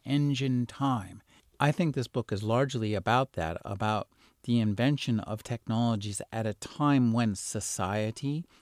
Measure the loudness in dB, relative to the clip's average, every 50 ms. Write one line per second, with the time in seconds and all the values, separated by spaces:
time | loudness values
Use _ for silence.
0 | -2 0 2 2 4 2 2 0 0 2 2 0 0 -2 -2 -2 0 0 0 0
1 | -4 -8 -14 -20 -20 _ _ -20 _ _ _ 0 2 2 2 2 0 0 0 -2
2 | -4 -2 -4 -4 -4 -2 -4 -2 0 2 2 2 2 0 0 -2 0 0 -2 0
3 | 2 2 2 2 2 0 -2 -4 -4 -4 -4 -6 -6 -6 -4 -2 0 0 0 -2
4 | -4 -8 _ _ _ _ _ _ -2 0 2 2 4 2 2 2 2 2 2 0
5 | 0 0 0 0 -2 -4 -8 -8 -6 -8 -8 -6 -4 -2 0 2 2 2 2 0
6 | -2 -6 -6 -6 -8 -6 -6 -4 -2 -4 -4 -6 -12 -12 -4 0 2 4 6 6
7 | 6 4 4 4 2 2 0 -2 -6 -6 -6 -6 -4 -4 -4 -2 -2 0 0 0
8 | 0 -2 -4 -4 -4 -4 -4 -4 -6 -10 -16 -20